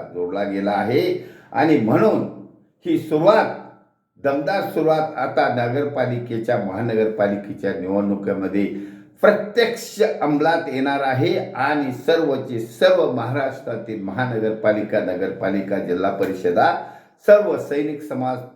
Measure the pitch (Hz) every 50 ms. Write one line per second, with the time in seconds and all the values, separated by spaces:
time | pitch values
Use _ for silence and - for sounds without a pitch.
0 | - - 85 87 87 87 95 98 101 101 98 98 98 101 104 101 101 107 123 147
1 | - - - - - - - - - - - 117 147 160 151 127 113 107 127 170
2 | 214 214 175 139 104 - - - - - - _ _ _ _ _ - - - -
3 | - - 156 151 165 196 220 214 185 - - - - - - - _ _ _ _
4 | _ _ _ _ - 139 139 147 156 190 196 196 170 - - 170 151 156 156 156
5 | 151 - - 123 131 - - 160 143 127 120 120 120 120 123 143 143 - - 131
6 | 123 120 120 120 - - 120 110 113 - 120 104 98 95 92 107 117 117 113 110
7 | 110 104 - - 101 101 101 101 - 101 98 90 - 98 92 92 90 92 98 101
8 | 101 101 98 95 - 104 98 95 95 92 92 101 98 90 - - - - - -
9 | - - _ - - 214 - - - - - 233 226 214 - - - - - 190
10 | 220 - - - 143 151 147 143 151 160 170 165 156 143 127 131 135 139 139 139
11 | 135 131 127 127 147 180 180 - - - - 120 131 143 151 147 139 131 123 120
12 | - - 165 165 156 143 135 113 107 - 123 113 110 - - - 185 185 185 175
13 | 156 131 127 120 113 123 131 143 135 131 127 - - 127 120 104 98 113 110 104
14 | 98 98 98 127 127 123 120 110 107 110 107 - - 107 107 107 104 107 107 104
15 | 95 92 90 90 95 92 95 - 95 95 98 101 98 98 101 95 90 90 87 92
16 | 92 98 98 - 98 92 95 - - 90 87 104 131 165 - - - - - -
17 | - _ _ _ - - 208 208 202 165 151 123 - - 147 147 147 156 151 143
18 | - - 135 127 127 127 127 123 120 - -